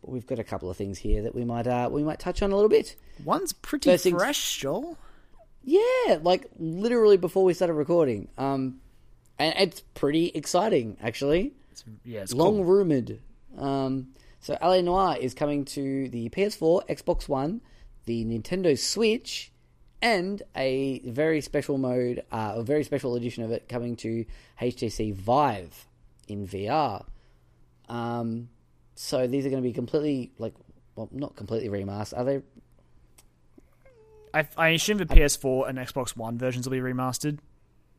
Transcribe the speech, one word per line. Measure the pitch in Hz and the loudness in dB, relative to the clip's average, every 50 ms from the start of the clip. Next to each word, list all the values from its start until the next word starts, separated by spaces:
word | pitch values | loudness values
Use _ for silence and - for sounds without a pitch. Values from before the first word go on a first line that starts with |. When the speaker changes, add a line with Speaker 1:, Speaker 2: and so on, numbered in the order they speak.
Speaker 1:
but | - - | -14 -10
we've | 131 127 - | -10 -10 -8
got | - 131 117 | -6 -6 -6
a | 107 | -6
couple | - - 92 - 90 | -6 -8 -8 -6 -8
of | 92 - | -6 -6
things | 104 98 98 92 | -6 -6 -6 -6
here | - 104 107 107 104 | 0 0 0 0 0
that | 117 - | -4 -6
we | 123 120 | -4 -6
might, | 120 117 117 117 123 | -4 -4 -4 -2 -2
uh, | 123 123 123 123 | -2 -2 -2 -2
we | 127 143 147 | -2 -2 -2
might | 156 151 - | -2 -4 -4
touch | - 185 180 - | -6 -6 -4 -2
on | 208 196 | 0 0
a | 196 | 2
little | 202 208 214 | 4 4 6
bit. | - 440 - - - - - - - - 147 | 4 4 2 2 -12 -20 -20 -20 -20 -14 -4
Speaker 2:
One's | 147 196 311 392 339 - | -2 -2 -2 -2 -6 -8
pretty | _ - - - 285 - 302 | _ -8 -6 -6 0 4 6
Speaker 1:
First | 180 - - | 4 6 6
things | 185 175 175 | 2 2 2
Speaker 2:
fresh, | 196 254 294 - - - - - | 2 0 0 -2 -4 -4 -6 -4
Joel. | - 135 151 202 277 339 330 - - - - - - - - - - _ - - - | -4 -4 -4 -4 -4 -8 -12 -14 -18 -20 -20 -20 -20 -20 -20 -20 -20 _ -20 -16 -4
Speaker 1:
Yeah, | 262 294 392 440 480 508 508 494 403 202 160 | 4 4 4 6 4 2 2 4 2 2 2
like, | 156 175 180 185 - - - - | 4 2 2 2 0 -8 -14 -8
literally | 170 160 160 180 202 240 247 240 220 208 202 190 | -6 -6 -4 -2 0 2 4 6 8 8 8 8
before | 180 175 - 190 190 | 6 2 2 4 4
we | 185 170 | 4 4
started | - 190 175 160 | 4 2 0 2
recording. | 151 147 143 170 175 160 135 117 101 - - - - | 0 0 2 4 4 4 4 2 -2 -6 -10 -8 -4
Um, | 131 139 139 135 131 131 127 - - - - - - - - _ _ _ _ _ | -2 -2 -2 -2 -2 -4 -6 -10 -20 -20 -20 -20 -20 -20 -20 _ _ _ _ _
and | 147 160 160 - | -2 -2 2 2
it's | 190 180 - - - - _ | 2 2 0 -8 -20 -20 _
pretty | - - 143 143 160 170 147 | -2 -2 0 2 2 0 0
exciting, | - 165 143 - - 180 190 226 - 147 117 110 95 - | -2 -6 -8 0 0 2 2 4 2 0 0 -2 -8 -6
actually. | - 120 117 - 139 143 151 175 208 285 - - - - | -6 -6 -6 -2 0 2 2 2 2 -2 -6 -12 -20 -20
Speaker 2:
It's, | - - - 113 110 107 - | -20 -20 -20 -20 -20 -20 -16
yeah, | 120 117 107 | -12 -10 -10
it's | 98 92 120 | -8 -6 0
Speaker 1:
Long | 127 160 190 214 208 | 4 4 4 4 4
Speaker 2:
cool. | 185 | 4
Speaker 1:
rumored. | 170 185 202 196 170 151 131 117 - 107 107 - - - - - - - - | 4 4 4 6 4 2 2 0 -2 -8 -12 -14 -20 -20 -20 -20 -20 -12 -8
Um, | 135 139 139 135 135 131 131 135 127 131 - - - - - - | -6 -4 -2 -2 -2 -2 -4 -4 -6 -10 -18 -20 -20 -20 -20 -18
so | - - - - | -8 -8 -6 0
L | - 170 | 2 4
A | 185 185 | 4 4
Noire | 180 175 175 190 196 180 151 - | 4 4 2 2 2 2 0 0
is | - 131 - | -2 -6 -2
coming | - 151 147 147 143 139 | -2 -2 0 0 -2 -4
to | 139 - 143 139 135 135 135 135 127 | -4 -6 -6 -4 -4 -2 -4 -4 -4
the | 123 120 117 117 | -6 -6 -6 -6
P | - - 196 | -2 -2 -2
S | 208 214 | -2 -2
four, | - - 160 165 190 - - | 0 2 4 4 4 2 -2
Xbox | - - - - 175 - - - | -8 -6 -2 -2 -2 -2 -2 -2
One, | 147 131 135 151 196 233 - - - - - - - - _ | -2 -2 0 -2 -4 -6 -10 -14 -20 -20 -20 -20 -20 -18 _
the | - 117 117 113 | -6 -4 -4 -2
Nintendo | 113 113 113 110 - 175 185 185 170 143 120 | -4 -4 -4 -4 -4 -4 0 2 2 2 2
Switch, | - - - 202 226 220 220 - - - - - - - _ _ _ _ _ _ - - _ - | 0 -4 -2 2 2 2 2 0 -2 -10 -10 -10 -12 -14 _ _ _ _ _ _ -20 -20 _ -2
and | - 233 226 185 175 190 202 202 - - _ | 0 2 2 2 0 -2 -6 -8 -10 -12 _
a | - 135 135 131 135 135 135 135 - | -2 -2 0 0 0 0 -2 -2 -4
very | - 123 113 127 151 160 160 151 | -6 -8 -2 0 0 2 2 0
special | 135 - - 151 139 - 147 135 | -2 -2 -4 -4 -2 -2 -2 -2
mode, | 135 127 127 123 123 123 123 - - _ | 0 0 0 0 0 0 -2 -6 -8 _
uh, | - 113 110 107 101 110 | -6 -4 -4 -4 -4 -4
a | 117 | -2
very | 110 143 151 143 | 0 0 0 0
special | - - 135 - 131 120 | 0 -4 -4 -2 -2 -4
edition | 123 117 120 117 - 117 | -2 -4 -4 -6 -6 -6
of | 110 | -4
it | 117 - - - | -4 -6 -6 -8
coming | 120 123 120 120 120 113 | -8 -6 -6 -6 -8 -6
to | - 113 113 117 113 - - - - - _ - | -6 -6 -4 -4 -6 -8 -12 -18 -18 -20 _ -6
H | 123 123 120 - | -4 -4 -4 -2
T | - 113 | -4 -4
C | - - 110 107 | -2 -2 -4 -4
Vive | 101 95 95 104 120 139 151 139 113 98 90 85 - - - _ _ _ _ - _ _ - _ | -4 -6 0 2 2 4 4 2 0 -4 -8 -14 -18 -20 -20 _ _ _ _ -20 _ _ -16 _
in | 107 101 101 | -10 -10 -8
V | 92 95 95 98 104 | -8 -8 -6 -4 -2
R. | 131 160 151 127 101 95 - - - - _ _ _ _ _ _ _ _ - _ _ _ _ _ | 0 0 0 0 -2 -6 -10 -14 -18 -18 _ _ _ _ _ _ _ _ -20 _ _ _ _ _
Um, | 120 120 117 117 120 120 117 117 113 117 120 120 _ _ _ _ _ _ _ _ _ | -8 -6 -4 -4 -4 -4 -4 -4 -6 -8 -10 -12 _ _ _ _ _ _ _ _ _
so | - - - - 131 127 123 | -16 -8 -2 0 0 0 2
these | 123 143 135 | 0 -2 -2
are | 139 | -2
gonna | 131 135 | -2 0
be | 123 123 110 | -2 -2 -2
completely, | - 120 120 - 156 147 151 143 135 120 - _ _ | -4 -6 -2 -2 0 0 0 -2 -2 -4 -8 _ _
like, | 113 113 - - - - - - _ _ _ | -10 -10 -10 -12 -20 -20 -20 -20 _ _ _
well, | - 113 107 | -12 -12 -10
not | - 131 143 - - | -8 -10 -10 -10 -10
completely | - 107 98 107 120 - 113 | -14 -8 -6 -4 -4 -4 -4
remastered. | 98 101 98 98 98 104 107 - - - | -4 -4 -4 -6 -6 -6 -8 -8 -6 -4
Are | 123 | -2
they? | 131 139 139 131 - _ - - _ _ _ _ _ _ - - _ _ - _ _ _ _ _ _ _ - - _ _ _ _ 554 508 453 440 440 440 427 427 - - | 0 -2 -2 -4 -10 _ -20 -20 _ _ _ _ _ _ -20 -20 _ _ -20 _ _ _ _ _ _ _ -20 -20 _ _ _ _ -20 -20 -20 -20 -20 -20 -20 -20 -4 -2
Speaker 2:
I, | 156 156 - - - | -2 -2 -2 -2 2
I | 165 160 | 2 4
assume | 165 160 - - 214 208 | 4 2 2 0 0 0
the | 180 156 | 0 10
Speaker 1:
I | - | 10
Speaker 2:
P | - 151 | 10 10
S | 143 - | 10 2
four | - - 135 131 127 131 - | 0 0 0 2 2 0 -2
and | 135 127 | -4 -6
Xbox | 127 123 - 139 127 113 - | -8 -6 -4 -4 -4 -4 -6
One | 123 113 113 117 117 | -8 -8 -6 -6 -2
versions | 127 127 127 123 123 131 | -2 -2 -2 -2 -4 -2
will | 131 | -4
be | 131 | -2
remastered. | 127 127 127 123 127 127 127 - - 151 147 147 _ - _ _ _ _ _ _ _ _ _ | -2 -2 -2 -2 -2 -2 -4 -2 -2 -4 -4 -4 _ -20 _ _ _ _ _ _ _ _ _